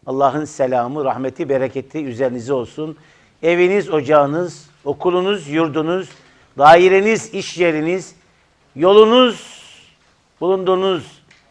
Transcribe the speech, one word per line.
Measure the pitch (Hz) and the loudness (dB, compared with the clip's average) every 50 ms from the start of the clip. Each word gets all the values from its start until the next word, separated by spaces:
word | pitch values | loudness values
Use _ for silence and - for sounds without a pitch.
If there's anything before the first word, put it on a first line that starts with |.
| _ | _
Allah'ın | 135 131 135 139 135 123 151 156 | -8 -2 0 0 0 0 -2 -6
selamı, | 143 - - 135 127 127 123 120 120 143 151 139 | -8 -4 -4 -2 -2 -2 -2 -4 -4 -6 -6 -6
rahmeti, | 131 113 123 131 131 123 - 170 135 | -6 -6 -6 -8 -8 -8 -8 -6 -4
bereketi | 139 131 131 127 - 135 131 - - 156 151 | -2 -2 -2 -4 -6 -10 -12 -10 -12 -10 -10
üzerinize | 135 117 113 135 127 123 123 113 123 | -10 -6 -4 -4 -4 -4 -6 -6 -4
olsun. | 143 131 117 113 - - 156 160 151 - _ _ _ _ _ _ _ _ | -4 -4 -6 -8 -10 -12 -12 -12 -12 -16 _ _ _ _ _ _ _ _
Eviniz, | - 165 175 175 180 180 196 208 170 180 | -2 0 2 2 2 2 0 -2 -2 -2
ocağınız, | 175 151 131 127 151 147 143 139 147 165 180 170 147 - - _ _ _ - | -4 -4 0 2 2 4 4 2 -2 -4 -6 -8 -10 -16 -20 _ _ _ -10
okulunuz, | 143 139 - - 180 175 180 180 196 208 196 156 143 | -8 -8 -4 -4 -2 -2 0 -2 -2 -4 -6 -8 -6
yurdunuz, | 147 160 165 160 139 160 151 160 175 190 180 - - - _ _ _ _ _ _ _ 131 | -4 -4 -4 -2 -4 -4 -4 -4 -4 -6 -6 -10 -16 -20 _ _ _ _ _ _ _ 4
daireniz, | 139 151 165 175 180 185 190 190 196 214 226 196 - - - | 6 8 8 8 8 6 4 4 4 2 0 -2 -4 -8 -10
iş | 196 180 - - 165 | -10 -10 -10 -4 -2
yeriniz, | 175 170 156 156 151 165 180 190 170 - - _ _ _ _ _ _ _ _ _ _ _ _ | 0 0 0 -2 -2 -4 -4 -6 -8 -12 -20 _ _ _ _ _ _ _ _ _ _ _ _
yolunuz, | 131 156 185 202 214 220 214 233 254 254 240 202 - - - - - - - - - _ _ _ _ _ _ _ _ _ _ _ _ | 0 2 6 6 6 6 6 6 4 4 2 0 -6 -14 -20 -20 -20 -20 -20 -20 -20 _ _ _ _ _ _ _ _ _ _ _ _
bulunduğunuz | 160 180 190 190 185 185 185 185 190 196 190 160 - - - _ _ _ _ _ _ _ | -4 -2 -2 -2 0 -2 -2 0 0 -2 -2 -4 -6 -12 -20 _ _ _ _ _ _ _